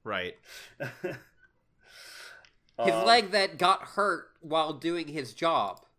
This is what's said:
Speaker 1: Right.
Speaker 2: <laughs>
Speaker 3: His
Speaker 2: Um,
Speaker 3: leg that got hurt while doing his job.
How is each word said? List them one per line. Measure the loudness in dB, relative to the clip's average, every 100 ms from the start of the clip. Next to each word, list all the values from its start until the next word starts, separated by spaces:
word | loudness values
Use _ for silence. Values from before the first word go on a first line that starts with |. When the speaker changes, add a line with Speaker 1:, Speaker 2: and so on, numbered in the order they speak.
Speaker 1:
Right. | -6 -4 -4 -10 -18 -20 -20 -12
Speaker 2:
<laughs> | -10 -8 -8 -8 -16 _ -20 _ _ _ _ -20 -20 -20 -20 -20 -20 _ _ 0
Speaker 3:
His | 2
Speaker 2:
Um, | 4 6
Speaker 3:
leg | 6 4
that | 0 0 2
got | 2 2
hurt | 0 -2 0 -2 -6 _
while | -2 0 0
doing | -2 -4 -4 -4
his | -8 -10
job. | -2 0 2 0 -6 _